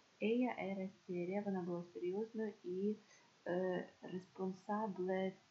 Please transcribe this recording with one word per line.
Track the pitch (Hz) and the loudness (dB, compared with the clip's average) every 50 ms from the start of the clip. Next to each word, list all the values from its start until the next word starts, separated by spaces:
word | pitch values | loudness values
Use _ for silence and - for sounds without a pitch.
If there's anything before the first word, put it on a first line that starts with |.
| - - - - | -20 -18 -6 0
ella | 202 208 233 247 254 240 - - | 2 2 4 4 4 2 0 -2
era | - 190 196 196 190 190 - - - - | -2 -2 -2 -2 -2 -4 -6 -8 -8 -4
seria, | 180 175 175 175 190 208 208 | -2 -2 0 0 0 0 0
вона | 202 196 190 | 0 0 0
була | 175 180 175 170 175 - - | 0 0 -2 -2 -4 -6 -6
серйозною | - 170 180 185 202 220 220 233 220 220 208 202 - - | -4 -2 -2 0 0 -2 -2 -2 -2 -2 -2 -4 -6 -6
і, | 175 180 185 196 208 214 208 - - - - - - - - - | -4 -2 2 2 2 0 0 -4 -18 -20 -20 -20 -20 -18 -8 -2
е, | - 175 180 185 185 185 180 185 - - - | 0 2 2 2 2 2 0 -2 -4 -8 -14
responsable, | - - 170 180 180 - - - 190 190 190 - - - 208 208 220 214 185 180 180 185 190 190 190 190 190 - - - | -10 -6 -6 -6 -8 -8 -6 -4 -2 -2 -2 -4 -4 -2 0 0 0 0 0 0 2 2 2 2 2 0 -2 -4 -12 -14